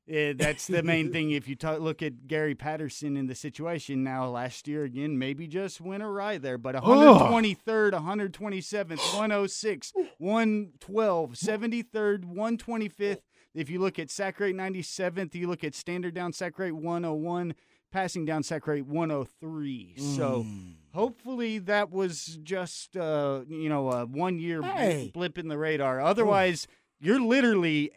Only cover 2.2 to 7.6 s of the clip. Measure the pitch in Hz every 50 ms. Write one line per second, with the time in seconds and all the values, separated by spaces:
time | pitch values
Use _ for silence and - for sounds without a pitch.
2.2 | 131 135 156 156 156 151 139 - 135 147 156 156 156 135 - - 151 147 139 139
3.2 | 135 127 131 - - 151 - - 151 170 170 156 - - 143 131 131 135 131 131
4.2 | 131 127 123 120 123 127 120 - - 147 147 151 147 135 120 131 143 151 151 127
5.2 | 131 135 143 139 - 160 147 185 196 185 - - 165 180 190 202 214 214 202 202
6.2 | 196 208 214 170 131 135 127 123 117 131 127 135 123 196 247 277 294 294 226 -
7.2 | 156 127 - - - 214 190 -